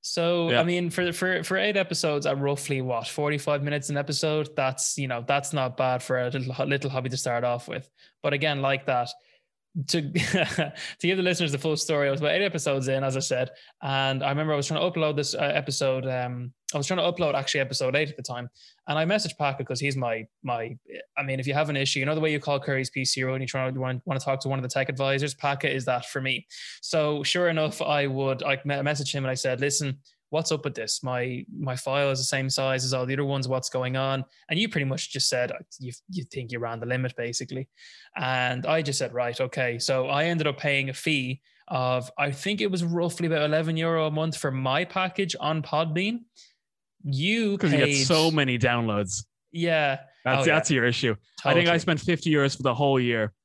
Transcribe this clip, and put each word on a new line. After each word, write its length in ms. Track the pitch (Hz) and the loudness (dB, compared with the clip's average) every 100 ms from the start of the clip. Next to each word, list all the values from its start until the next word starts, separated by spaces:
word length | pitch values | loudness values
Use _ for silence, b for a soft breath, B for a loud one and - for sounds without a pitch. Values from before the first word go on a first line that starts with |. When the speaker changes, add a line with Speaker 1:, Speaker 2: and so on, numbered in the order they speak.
Speaker 1:
So, 460 | - - 170 175 165 | -6 -2 2 2 4
Speaker 2:
Yeah. 120 | 120 | 4
Speaker 1:
I 20 | |
mean, 260 | 165 175 175 | 4 2 0
for, 240 | 170 180 | 0 -2
for, 300 | 165 185 180 | 0 0 0
for 120 | 170 190 | 0 0
eight 200 | 202 202 | 2 2
episodes 480 | 185 165 165 147 147 | 0 0 0 0 0
at 140 | 139 | 0
roughly, 420 | 139 143 - 135 | 0 -2 -2 -4
what, 260 | 127 117 113 | -2 -4 -4
forty-five 540 | - 147 147 143 147 | -2 -2 0 0 0
minutes 300 | 143 147 139 | 0 -2 -2
an 60 | 143 | -4
episode, 520 | 143 147 156 156 151 - | -2 -2 0 0 -2 0
that's, 420 | 131 131 - - | -2 0 -4 -2
you 100 | 139 | -4
know, 160 | 120 120 | -4 0
that's 260 | 143 139 | 0 2
not 240 | 147 131 123 | 0 -2 0
bad 240 | 131 127 | 0 0
for 160 | - 127 | 0 0
a 100 | 123 | 0
little, 340 | 131 127 123 135 | -2 -4 -2 0
little 240 | 139 139 | 0 0
hobby 200 | 131 127 | -2 -4
to 80 | 131 | -4
start 260 | - 117 | -2 0
off 240 | 123 120 - | 0 -2 -4
with. 200 | - 135 b b b | -10 -10 b b b
But 100 | 139 | -2
again, 300 | 143 156 143 | 0 0 2
like 240 | 135 139 139 | 0 0 0
that, 220 | 127 120 - b b b _ _ 170 135 | 0 0 -6 b b b _ _ -8 0
to, 120 | 175 | 0
<laughs> 100 | 143 | 0
to 640 | - - 190 156 - 147 B B B | 0 2 2 2 0 -2 B B B
give 180 | 175 190 | 0 2
the 60 | |
listeners 280 | 180 170 170 | 2 2 0
the 80 | 139 | 0
full 180 | 160 151 | 0 -2
story, 300 | - 151 143 | 0 2 2
I 40 | |
was 100 | 139 | 2
about 120 | 147 | 2
eight 100 | 165 | 2
episodes 440 | 196 175 147 135 131 | 2 0 0 0 2
in, 160 | 135 | 0
as 120 | 135 131 | 0 -2
I 40 | |
said, 320 | 131 123 127 B B _ | -2 -2 -2 B B _
and 400 | 135 135 135 135 | -2 0 2 0
I 60 | 135 | 0
remember 240 | 139 156 | 0 0
I 40 | 147 | 0
was 80 | 139 | 0
trying 160 | 156 | 0
to 180 | 175 170 | 0 2
upload 160 | 156 147 | 0 2
this, 200 | 143 - | -2 0
uh, 160 | 143 | 0
episode, 540 | 147 139 135 139 131 131 | 0 -2 0 0 0 -2
um, 440 | 127 123 123 123 - - | -4 -4 -6 -8 -12 -8
I 40 | 147 | -6
was 100 | 139 | -2
trying 120 | 185 | 0
to 40 | |
upload 300 | 170 175 165 | 0 2 0
actually 260 | 135 135 147 | 0 0 -2
episode 360 | 131 135 131 139 | 0 0 0 0
eight 140 | 151 | -2
at 80 | - | -6
the 60 | |
time, 260 | - 123 123 b b b - | -10 -10 -10 b b b -4
and 100 | 151 | 0
I 80 | 160 | 2
messaged 320 | 208 185 - | 2 0 -2
Paco 260 | 143 135 | -2 -2
'cause 160 | 131 131 | -4 -2
he's 180 | 143 135 | -2 -2
my, 280 | 123 113 110 _ | -2 -4 -6 _
my, 360 | 135 120 117 113 _ - - - | -6 -4 -4 -10 _ -16 -12 -8
I 60 | |
mean, 160 | 139 135 | -4 -2
if 80 | 131 | 0
you 60 | |
have 160 | 139 151 | 0 0
an 60 | 143 | 0
issue, 240 | 139 143 | 0 0
you 60 | 135 | 0
know 100 | 156 | 2
the 60 | |
way 100 | 156 | 2
you 80 | 151 | 0
call 200 | 143 139 | 0 -2
Curry's 280 | 139 135 131 | 0 -2 -2
P 140 | - | -4
C 200 | 127 - | -2 -2
when 180 | 131 131 | -2 -2
you 60 | 131 | -4
try 220 | 135 131 | -2 -2
to, 100 | 131 | -2
want, 220 | 127 127 - | -4 -4 -2
want 140 | 135 | -4
to 60 | 135 | 0
talk 160 | 135 | -2
to 80 | 135 | 0
one 100 | 135 | -2
of 40 | |
the 60 | 127 | -2
tech 180 | 139 131 | -2 -2
advisors, 440 | 131 135 135 147 | 0 0 0 -2
Paco 340 | 135 143 139 143 | -2 -2 0 0
is 180 | 135 123 | -2 0
that 200 | 123 - | -2 -2
for 160 | 139 | -6
me. 260 | 131 123 - B B B | -2 -4 -6 B B B
So 420 | - 165 151 151 | -2 0 2 0
sure 260 | 139 180 175 | 0 2 2
enough, 320 | 160 156 - | 2 0 0
I 260 | - 147 143 | 0 2 2
would, 360 | 131 135 131 | 0 0 0
I 120 | - 135 | 0 0
me-, 120 | 143 139 | 0 -2
messaged 380 | 143 147 139 | 0 0 -2
him 100 | 143 | -2
and 80 | 135 | -2
I 40 | 127 | -2
said, 240 | 135 127 | -2 0
"Listen, 400 | 139 135 143 135 b b _ | 0 0 -2 -6 b b _
what's 240 | 151 165 | -2 0
up 100 | 156 | -2
with 100 | 147 | -2
this? 300 | - 113 - | -6 -4 -4
My, 420 | 135 127 127 127 - - | -2 -2 -2 -4 -10 -6
my 160 | 139 127 | -4 -4
file 340 | - 139 139 | -2 2 2
is 100 | 131 | 0
the 40 | |
same 260 | 127 139 131 | 0 0 0
size 360 | 131 135 131 127 | 0 0 0 0
as 80 | |
all 120 | 131 127 | 0 0
the 100 | 135 | 0
other 100 | 143 | 0
ones. 240 | 139 127 | 0 0
What's 200 | 131 - | -2 0
going 280 | 131 127 131 | -2 -2 0
on?" 260 | 135 135 127 b b | 0 0 -4 b b
And 80 | 160 | 0
you 120 | 214 | 0
pretty 160 | 165 135 | 0 -2
much 260 | 131 - | -2 -4
just 160 | 139 - | -2 0
said, 240 | 127 123 - - - | 2 0 -4 -14 -14
"You, 140 | 127 120 _ | -14 -14 _
you 140 | 185 131 | -8 -6
think 220 | - 120 | -8 -8
you 60 | 120 | -6
ran 200 | 117 113 | -6 -6
the 60 | 117 | -2
limit, 320 | 127 127 123 | 0 -2 -2
basically." 500 | 120 120 123 131 139 B B B B - | -4 -4 -6 -8 -8 B B B B -4
And 500 | 127 131 127 123 123 | 0 2 2 0 2
I 160 | 160 | 2
just 160 | 147 135 | 2 0
said, 160 | 123 | -2
"Right, 260 | 120 120 113 | 0 -2 0
okay." 360 | 127 - 123 117 | -2 0 -2 -2
So 300 | - 131 131 | 0 0 2
I 160 | 143 | 2
ended 240 | 160 170 151 | 2 2 0
up 100 | 139 | 0
paying 320 | 147 139 135 | 0 0 0
a 40 | |
fee 480 | 127 - 147 127 131 b b b | -4 0 0 0 -6 b b b
of, 420 | 147 127 127 127 - | -2 2 0 -2 -4
I 140 | 143 | -2
think 300 | 139 196 208 | -2 -4 0
it 100 | 208 | 0
was 100 | 185 | 0
roughly 460 | 170 170 170 170 170 | 0 0 0 0 0
about 140 | 160 | 2
eleven 340 | 151 156 160 160 | 2 2 2 0
euro 320 | 165 165 156 | 2 2 2
a 40 | |
month 260 | 151 160 151 | 0 -2 -2
for 140 | 147 | -2
my 340 | 131 131 139 180 | 0 0 0 0
package 500 | - 185 185 196 - | -2 -2 -2 -4 -2
on 240 | 147 160 | -2 -2
Podbean. 580 | 147 151 160 156 196 233 - b b b b _ _ _ | 0 0 0 0 -2 -2 -8 b b b b _ _ _
You 540 | - 135 165 226 220 202 | -4 0 2 2 2 2
Speaker 2:
'Cause 140 | 185 | 4
you 80 | 139 | 4
get 80 | 135 | 4
Speaker 1:
paid 160 | 143 | 4
Speaker 2:
so 260 | 135 160 160 | 4 6 6
many 300 | 156 139 123 | 4 2 4
downloads. 680 | 123 120 117 104 101 95 110 _ _ | 4 4 2 0 0 -4 -10 _ _
Speaker 1:
Yeah. 500 | 170 165 160 147 135 - b | -2 2 4 2 0 -6 b
Speaker 2:
That's, 200 | 127 135 | 0 4
Speaker 1:
Oh, 20 | 139 | 6
Speaker 2:
that's 240 | 156 160 | 4 4
Speaker 1:
yeah. 60 | 139 | 4
Speaker 2:
your 100 | 120 | 4
issue. 300 | 120 123 104 b b | 4 0 0 b b
I 100 | 139 | 4
think 100 | 156 | 6
I 80 | 170 | 6
Speaker 1:
Totally. 80 | 170 | 4
Speaker 2:
spent 200 | 170 156 | 4 0
fifty 300 | - 165 - | 2 0 4
euros 240 | 151 139 135 | 4 4 2
for 60 | |
the 140 | 131 120 | 0 2
whole 240 | 143 135 | 4 4
year. 340 | 123 113 107 - | 4 2 0 -4